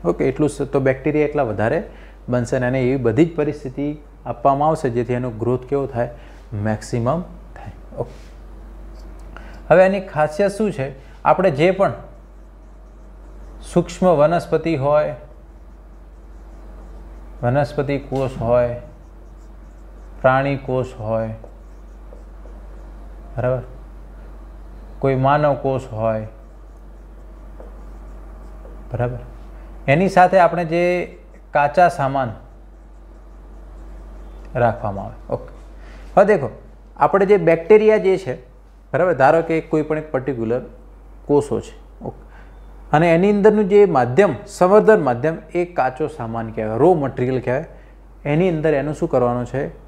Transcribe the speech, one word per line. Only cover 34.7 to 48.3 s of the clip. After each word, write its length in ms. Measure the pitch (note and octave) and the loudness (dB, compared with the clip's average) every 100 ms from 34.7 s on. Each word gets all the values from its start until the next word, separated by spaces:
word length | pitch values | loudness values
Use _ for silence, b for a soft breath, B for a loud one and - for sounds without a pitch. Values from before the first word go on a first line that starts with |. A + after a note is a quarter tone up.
| A2 G#2+ G2 | 2 -6 -6
આવે. 100 | G2 - - | -10 -14 -8
ઓકે. 240 | - - - - - B B B - | -8 -8 -18 -20 -20 B B B 4
હવે 80 | |
દેખો, 260 | G3+ G3+ B2+ - - - - - | 6 4 0 -10 -20 -20 -20 0
આપણે 300 | D3 G3 F#3+ | 2 4 4
જે 100 | G3+ | 4
બેક્ટેરિયા 600 | E3 E3 E3 G#3+ G#3+ G#3+ | 6 2 6 8 8 4
જે 220 | F#3 F#3 | 2 0
છે, 160 | - A#2+ - - - - - | -2 -10 -12 -20 -20 -20 -6
બરાબર? 220 | C3+ F3+ | 0 0
ધારો 280 | C#3 C3+ E3 | 4 6 6
કે 180 | E3 D#3+ | 2 -2
કોઈ 220 | D#3 D#3 | 0 -2
પણ 160 | D3+ D3+ | 0 -4
એક 140 | - | -4
particular 480 | C3 B2+ B2 A2+ B2 - - - - - - - | -4 -4 -4 -2 -4 -6 -18 -20 -20 -20 -20 2
કોષો 340 | D3 C#3 G#2+ | 2 2 -4
છે. 440 | - - - - | -6 -18 -20 -14
ઓકે. 220 | - - - b b b - - - | -14 -14 -20 b b b -20 -20 0
અને 220 | D3 E3+ | 2 4
એની 160 | E3 G3 | 4 4
અંદરનું 380 | G#3 G3+ G#3 G3 | 6 6 4 4
જે 180 | G3+ G3+ | 6 6
માધ્યમ, 500 | D3 A#2+ C3 G3 A#2+ - | 4 2 4 4 2 -10
સંવર્ધન 540 | - F3+ G#3 F3+ G#3+ | 2 6 6 8 6
માધ્યમ, 380 | C#3+ A#2 D3 E3 - | 4 0 -2 -4 -6
એ 100 | F3 | -4
કાચો 440 | F3 - C3 B2+ D#3 | -4 -2 -2 -2 -6
સામાન 440 | - A#2 A2+ A2+ | -6 -8 -6 -6
કહેવાય, 240 | A2 G#2+ A2 | -6 -4 2
raw 180 | D3+ | 4
material 460 | F3 C3+ - B2+ B2+ | 4 0 -2 -2 -2
કહેવાય. 240 | B2 B2+ - b b b b - | -2 -4 -6 b b b b -10
એની 240 | C#3+ | -2